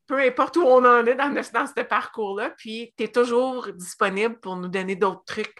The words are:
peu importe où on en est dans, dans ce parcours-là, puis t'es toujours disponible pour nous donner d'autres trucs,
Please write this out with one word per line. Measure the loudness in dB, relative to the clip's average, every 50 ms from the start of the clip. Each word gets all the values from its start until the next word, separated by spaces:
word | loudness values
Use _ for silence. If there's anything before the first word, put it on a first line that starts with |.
| _
peu | _ -2 0
importe | 0 0 2 0 -2 0 2
où | 2 4
on | 6 6 8 8
en | 8 6 6 4
est | 2 0
dans, | 0 0 -2
dans | -2 -4 -6 -4 -4 -4 -4
ce | -2 -6 -8 -4
parcours-là, | -2 -2 -4 -4 -6 -8 -8 -8 -6 -6 -6 -8 -8 -10
puis | -12 -14 -12 -12 -12 -12 -14 _
t'es | -8 -8
toujours | -2 0 0 0 2 2 0 0 0 -4 -6 -10 -12
disponible | -14 -14 -16 -18 -4 -2 -2 -2 0 -2 -4 -4 -4 -8
pour | -12 -10 -10
nous | -8 -8
donner | -6 -6 -6 -6 -6 -2
d'autres | 0 0 -2 -2 -4 _
trucs, | -12 -10 -10 -10 -10 -12